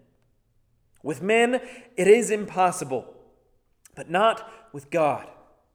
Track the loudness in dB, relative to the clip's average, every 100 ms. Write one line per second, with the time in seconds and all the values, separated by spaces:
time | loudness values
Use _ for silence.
0 | _ _ _ _ _ _ _ _ _ _
1 | -10 -6 0 0 2 -2 -6 -20 -12 0
2 | 6 6 4 -4 -4 0 0 0 -6 -6
3 | -8 -20 -20 _ _ _ _ _ _ -18
4 | -4 2 2 0 -8 -20 -18 -18 -4 0
5 | 0 -2 -8 -20 _ _ _